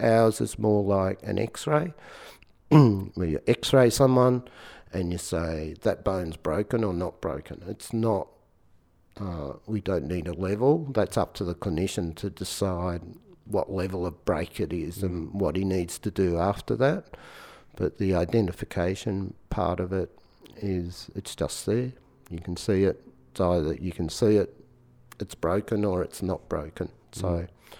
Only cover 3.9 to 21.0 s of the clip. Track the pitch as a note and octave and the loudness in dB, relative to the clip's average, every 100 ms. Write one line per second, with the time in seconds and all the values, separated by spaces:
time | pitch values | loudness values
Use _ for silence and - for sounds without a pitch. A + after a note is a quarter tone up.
3.9 | - C3+ B2+ B2 B2 - - - - - | 6 4 6 4 2 -4 -16 -20 -20 -8
4.9 | F#2 F2 F2 - F2 E2 D#2+ D#2 - A2 | -4 -2 -4 -4 -4 -2 -4 -8 -4 -2
5.9 | F2+ - F#2 E2 E2 - D#2+ G#2 A#2 G#2+ | -2 -2 -2 -4 -6 -2 -2 0 0 0
6.9 | F2 F2 - F2 C#3+ - - - G#2 - | -2 -4 -6 -6 -6 -10 -14 -12 -12 -6
7.9 | A2+ A2+ G2 - _ _ _ _ _ _ | -2 2 0 -2 _ _ _ _ _ _
8.9 | _ _ - G2+ E2+ C#2+ - - G#2+ F#2+ | _ _ -12 -10 -8 -8 -10 -6 -4 -2
9.9 | F2+ C#2+ F2+ D#2+ E2 F#2 G#2 B2+ E3 C#3+ | -2 -2 -4 -4 -4 -2 2 2 2 0
10.9 | A#2+ G2+ - F2+ - F2+ F2 G2+ D#2+ F#2+ | 0 0 0 -2 -2 -6 -4 -2 0 0
11.9 | - E2+ E2 G2+ - F#2+ - G2 F2+ F2+ | -2 -4 -6 -8 -8 -10 -2 -2 0 -4
12.9 | E2+ F2 - - - - G#2 - F#2+ F#2 | -4 -8 -18 -20 -20 -4 -2 -2 -2 -4
13.9 | F#2 F2 - - D#2+ F2+ - D#2 E2+ D#2+ | -2 -4 -2 -2 0 -2 -4 -4 -4 -6
14.9 | F2 F#2+ F2 D#2+ G2 F2+ E2+ G2 F#2+ E2+ | -4 -4 -4 -6 -2 0 0 0 0 -2
15.9 | - G#2+ - F#2 E2+ F2+ G2+ - A2+ C3+ | -6 -4 0 2 2 0 0 -4 0 2
16.9 | F#3 - - - - - - - - F#2 | 0 -6 -18 -20 -20 -20 -20 -18 -4 -4
17.9 | - F#2+ F2+ E2+ A#2 F#2+ - - - F2 | 0 0 2 2 2 2 -2 -6 -2 -2
18.9 | G2 - G2 F#2+ - - - F2 F2+ F2+ | -2 -4 -4 -4 -10 -6 -2 0 0 -2
19.9 | F#2+ E2+ - _ _ - - G2+ F#2 F2 | -4 -4 -8 _ _ -20 -8 -4 -2 -4
20.9 | F2+ | -10